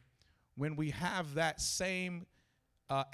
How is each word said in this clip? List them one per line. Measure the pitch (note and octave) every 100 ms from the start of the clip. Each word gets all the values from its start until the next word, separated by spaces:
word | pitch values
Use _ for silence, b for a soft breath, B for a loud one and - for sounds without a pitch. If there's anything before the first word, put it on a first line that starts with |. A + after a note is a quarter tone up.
| - _ _ _ _
when | - D3+ D3+
we | D#3
have | - F3+ G3 D3+
that | C#3 E3 -
same, | - - F#3 F#3 F3+ F3 - _ _ _ _ _ -
uh, | C3+ C#3